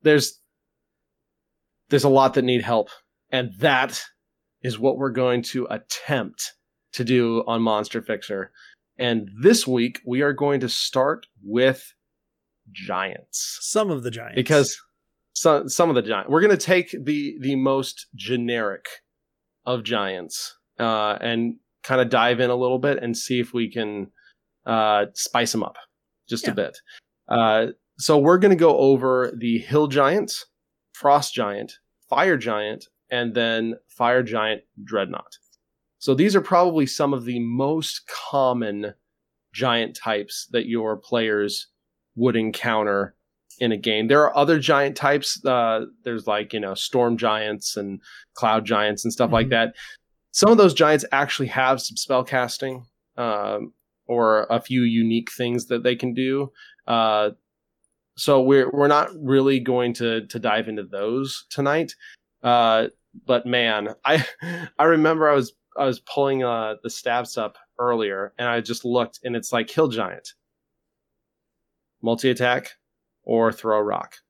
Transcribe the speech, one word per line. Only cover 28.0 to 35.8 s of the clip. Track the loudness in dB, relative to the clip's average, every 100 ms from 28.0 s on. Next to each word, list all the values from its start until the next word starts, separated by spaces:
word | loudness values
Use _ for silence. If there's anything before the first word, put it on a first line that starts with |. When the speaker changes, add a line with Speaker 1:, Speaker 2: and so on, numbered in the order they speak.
| 2 4
Speaker 1:
we're | 6 6
gonna | 6 6
go | 6 6
over | 4 4 2 0 -2 -4
the | -2 -2
hill | 0 0 2
giant, | 2 2 2 -2 -8 -12 _ _ _ _
frost | -2 4 4 2
giant, | -4 -4 -6 -10 -16 _ _ _
fire | 0 2 0
giant, | -2 -4 -6 -10 -16 _ _
and | -4 -2
then | -2 0 -2 -4 -8 _
fire | _ 2 2
giant | 0 -2 -2 -4 _ -20
dreadnought. | -6 -4 -4 -8 -14 -20 _ _ _ _